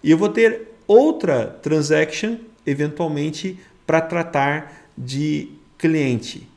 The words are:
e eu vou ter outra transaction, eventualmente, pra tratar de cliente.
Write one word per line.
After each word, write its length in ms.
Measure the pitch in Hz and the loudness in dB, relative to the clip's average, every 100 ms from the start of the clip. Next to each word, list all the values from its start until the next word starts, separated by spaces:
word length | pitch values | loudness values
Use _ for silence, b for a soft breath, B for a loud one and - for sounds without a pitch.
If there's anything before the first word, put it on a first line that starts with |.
e 80 | 143 | 4
eu 80 | 160 | 4
vou 100 | 202 | 4
ter 440 | 208 226 220 - - - | 2 2 2 -12 -20 6
outra 580 | 214 302 302 180 135 110 | 6 6 0 0 0 -2
transaction, 880 | - 143 156 143 156 156 - 214 226 - _ - | -6 -2 0 2 2 0 -2 -6 -6 -10 _ -6
eventualmente, 920 | 143 147 151 165 147 151 156 190 185 B B - | -4 -4 -4 -4 -4 -6 -6 -10 -12 B B 0
pra 140 | 160 | 0
tratar 880 | 160 170 165 143 139 151 147 - _ - | 0 -4 -4 -2 -2 -2 -8 -20 _ -16
de 520 | 127 135 151 151 135 - _ _ | -10 -4 -4 -4 -6 -18 _ _
cliente. 720 | 170 160 139 117 - - - | 0 2 0 -2 -4 -16 -20